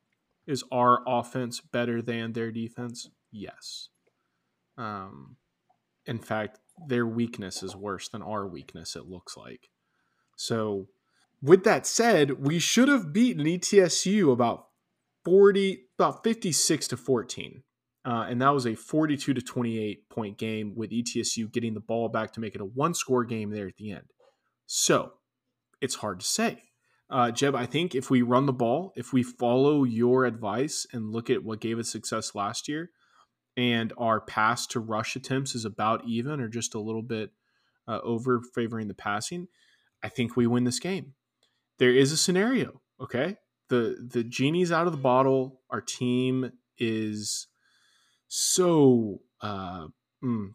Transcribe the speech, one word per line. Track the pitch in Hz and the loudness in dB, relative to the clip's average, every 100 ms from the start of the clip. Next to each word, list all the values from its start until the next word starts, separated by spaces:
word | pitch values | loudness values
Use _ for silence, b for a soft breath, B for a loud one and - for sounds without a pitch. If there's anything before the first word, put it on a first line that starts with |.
| _ _ _ _ - | _ _ _ _ -8
Is | 135 - | -8 -4
our | 127 123 123 127 | 4 6 6 4
offense | 123 117 131 120 117 | -2 -2 -6 -6 -8
better | - 123 120 117 | -6 -4 -2 -4
than | 117 117 113 | -4 -6 -6
their | 113 113 | -6 -6
defense? | 113 113 - 123 120 - _ _ | -6 -8 -10 -12 -12 -18 _ _
Yes. | 110 95 - - - - _ _ _ _ _ _ _ _ - | -14 -14 -14 -16 -16 -18 _ _ _ _ _ _ _ _ -12
Um, | 110 101 95 69 67 120 _ _ _ _ _ _ - | -10 -10 -12 -16 -20 -20 _ _ _ _ _ _ -10
in | 117 | -10
fact, | - 110 104 - _ - 156 | -6 -6 -6 -10 _ -20 -4
their | 120 117 | -2 0
weakness | 113 117 117 95 - | -2 -4 -4 -10 -10
is | 95 95 | -10 -10
worse | 104 92 - | -8 -8 -10
than | 107 | -12
our | 87 107 98 | -8 -6 -6
weakness, | 82 69 82 82 - | -10 -14 -16 -14 -14
it | 64 | -14
looks | 90 - - | -16 -16 -18
like. | 58 65 _ _ _ _ _ _ _ - | -18 -20 _ _ _ _ _ _ _ -14
So, | - 113 110 98 95 _ _ _ _ _ | -4 -2 -2 -4 -6 _ _ _ _ _
with | 135 190 | 6 8
that | 214 151 - | 8 2 0
said, | - 233 170 143 135 139 | 2 4 6 4 2 -2
we | 170 | 0
should | - - 269 | 2 4 6
have | 277 165 | 4 2
beaten | 175 247 165 151 | 2 2 2 -2
E | 180 | -2
T | - 202 | 4 6
S | 180 - 180 | 6 2 0
U | 208 156 | 4 4
about | 120 120 101 - _ _ _ _ _ - | 4 2 -2 -10 _ _ _ _ _ 4
forty, | 196 202 196 196 175 _ - | 8 8 8 0 -2 _ 0
about | 165 - | 0 0
fifty-six | 226 226 196 143 - 160 - | -2 0 0 0 2 0 0
to | 120 | -6
fourteen. | - 123 - - - - _ _ _ _ 131 | 0 0 0 -10 -12 -16 _ _ _ _ -6
Uh, | 117 101 | -4 -2
and | 120 | 2
that | 135 | 4
was | 143 120 | 4 0
a | 110 | -4
forty-two | - 156 156 143 - | -2 0 0 0 -2
to | 127 | -2
twenty-eight | - 127 120 113 107 98 _ | -4 -4 -4 -2 -4 -6 _
point | - 107 107 | -8 -8 -6
game, | 110 107 107 110 | -6 -4 -6 -8
with | 107 | -4
E | 113 | -4
T | 120 120 | -4 -4
S | 107 - | -4 -4
U | 107 | -4
getting | 120 113 | -4 -4
the | 107 | -6
ball | - 113 113 | -4 -2 -2
back | 110 107 | -2 -4
to | - | -8
make | 110 104 | -10 -10
it | |
a | 101 | -10
one-score | 120 156 170 - 127 117 | -2 -2 -2 0 0 2
game | 113 104 | -4 -4
there | 104 98 | -6 -8
at | - | -10
the | 107 | -12
end. | 87 - _ _ _ _ _ _ | -14 -16 _ _ _ _ _ _
So, | - - 139 - - _ _ _ _ _ _ | -2 2 2 0 -12 _ _ _ _ _ _
it's | 131 - | -8 -6
hard | 107 90 | -8 -6
to | - | -4
say. | - 226 - _ _ _ _ _ | -2 -2 -4 _ _ _ _ _
Uh, | 131 120 | 0 0
Jeb, | 113 139 131 | 2 0 0
I | 123 | -2
think | 147 175 - | -2 -2 -4
if | - | 2
we | 131 | 4
run | 120 123 143 | 6 4 2
the | |
ball, | 123 117 139 190 - | 0 0 0 -2 -12
if | 120 | -2
we | 131 | 0
follow | 123 - 120 127 139 151 131 | -2 -2 2 4 4 4 2
your | 113 120 127 127 | 2 4 4 2
advice | 113 107 107 151 - - | -2 -4 -4 -4 -6 -8
and | 123 107 | -8 -6
look | 113 117 | -6 -2
at | 117 | -2
what | 107 107 | -2 -6
gave | 113 113 | -4 -4
us | 113 | -6
success | 113 - 113 110 104 | -8 -6 -6 -6 -6
last | 101 113 - | -6 -6 -8
year, | 151 170 _ _ _ _ _ _ - | -8 -8 _ _ _ _ _ _ -2
and | 123 117 113 - | 0 0 -2 -2
our | 117 107 | 0 0
pass | - - 110 120 - | 0 2 2 2 -4
to | 123 | -6
rush | 110 107 110 127 | -4 -4 -4 -8
attempts | - 131 139 123 | -4 -4 -4 -6
is | 110 | -8
about | 98 107 113 120 | -2 0 0 -2
even | 113 131 151 | -4 -4 -6
or | 113 | -6
just | 117 113 110 | -6 -6 -6
a | |
little | 107 113 | -6 -6
bit, | 117 110 104 _ _ _ _ _ - | -4 -6 -6 _ _ _ _ _ -8
uh, | 107 | -6
over | - 117 127 123 120 | -4 -2 0 0 -2
favoring | - 113 113 107 | -6 -4 -4 -8
the | |
passing, | 95 107 104 - 175 180 _ _ _ _ _ | -8 -4 -4 -6 -10 -12 _ _ _ _ _
I | - | -10
think | - 117 123 | -4 -2 2
we | 117 | 2
win | 123 123 | 4 2
this | 123 | -2
game. | 175 190 135 _ _ _ _ _ _ _ | -4 -6 -8 _ _ _ _ _ _ _
There | 123 | 6
is | 123 139 | 8 6
a | 156 | 4
scenario, | - 180 220 262 143 - _ _ | 2 2 2 0 -2 -6 _ _
okay? | 131 - 160 208 _ _ _ | -6 -4 -4 -6 _ _ _
The, | 123 110 - 123 | 0 2 -4 -4
the | 123 117 | -4 -4
genie's | 120 135 170 180 | 0 0 2 2
out | 165 175 | 2 0
of | |
the | 156 | 0
bottle. | 135 127 135 135 131 - _ | 4 4 6 4 0 -8 _
Our | 117 | -8
team | - - 123 123 127 131 127 - _ _ | -6 -4 0 2 2 0 -4 -10 _ _
is | 117 110 107 107 104 - - _ _ _ _ _ _ _ _ | -2 -2 -4 -6 -6 -8 -10 _ _ _ _ _ _ _ _
so, | - - - 180 160 139 120 110 92 _ _ | -4 0 2 4 8 8 8 2 -6 _ _
uh, | 107 98 92 92 80 - _ _ | -10 -8 -8 -10 -14 -18 _ _
mm, | 127 117 98 | -4 -4 -6